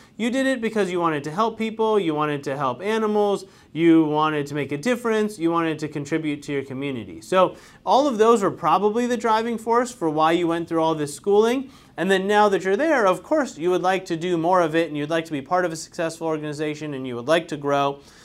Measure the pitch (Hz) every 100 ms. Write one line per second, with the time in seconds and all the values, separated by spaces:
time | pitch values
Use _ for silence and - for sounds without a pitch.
0 | - - 233 262 262 254 220 220 180 180
1 | 165 147 147 165 226 220 220 220 220 208
2 | 170 151 151 143 143 139 135 123 196 220
3 | 220 208 208 196 - - - 147 170 160
4 | 156 151 156 151 143 147 139 139 240 233
5 | 233 220 208 208 165 170 165 151 151 151
6 | 143 160 156 143 151 139 131 131 139 127
7 | 95 80 - 185 180 - - - 185 226
8 | 294 214 220 233 185 131 - 185 208 220
9 | 240 240 233 220 233 226 233 233 240 -
10 | 165 151 156 175 165 170 165 165 160 156
11 | 147 - 202 208 226 262 269 - - -
12 | 180 190 190 208 208 190 190 202 320 277
13 | 196 175 - 311 254 147 170 180 180 190
14 | 185 165 180 170 165 185 160 165 165 147
15 | 147 165 160 147 - 180 180 160 - -
16 | 165 165 165 156 151 147 151 147 151 135
17 | 131 120 120 170 165 147 143 143 139 143
18 | - -